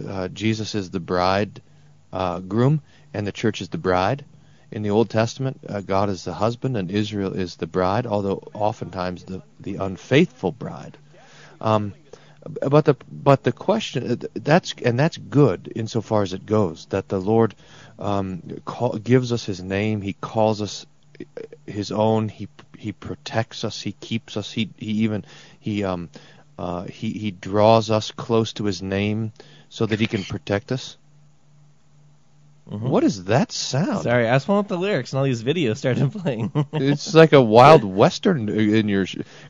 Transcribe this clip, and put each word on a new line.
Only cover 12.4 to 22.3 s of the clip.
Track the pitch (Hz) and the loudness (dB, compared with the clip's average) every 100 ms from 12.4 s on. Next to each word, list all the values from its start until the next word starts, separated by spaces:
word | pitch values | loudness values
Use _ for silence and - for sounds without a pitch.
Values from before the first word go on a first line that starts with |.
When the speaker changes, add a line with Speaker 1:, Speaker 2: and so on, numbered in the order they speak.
| - - 139 | -12 -6 2
Speaker 1:
but | 147 151 | 4 4
the, | 139 - | 0 -2
but | 151 139 135 | 0 4 6
the | 127 | 4
question, | - - 220 - 131 | -2 0 -2 -2 -6
uh, | - 123 | -4 -4
th-, | - | -6
that's, | - 127 - - - | -6 2 2 2 -4
and | 123 120 | -2 2
that's | 160 - | 0 -2
good | - 127 110 85 - - | -2 4 4 4 -6 -8
insofar | 113 117 - 107 | -4 -4 0 0
as | 95 | 0
it | 95 - | -4 0
goes, | 107 92 78 - | 2 0 -2 -6
that | 98 - | -4 -2
the | 98 | -4
Lord, | 92 113 110 - - - - - | 2 2 2 0 -20 -20 -20 -10
um, | 101 101 95 92 - - | -4 -2 -4 -8 -10 -14
call, | - - 120 107 | -12 -4 -4 -4
gives | 104 127 123 | 2 2 2
us | 120 - | -4 -6
his | 90 | -8
name, | 92 98 107 107 | -4 -2 -2 -2
he | 98 | -6
calls | - - 113 110 104 | -8 -6 0 0 0
us | 101 - - _ _ - - - - - - | -6 -10 -18 _ _ -20 -16 -16 -16 -18 -12
his | 104 98 | -8 -4
own, | - 110 110 | 0 2 2
he, | 107 | -2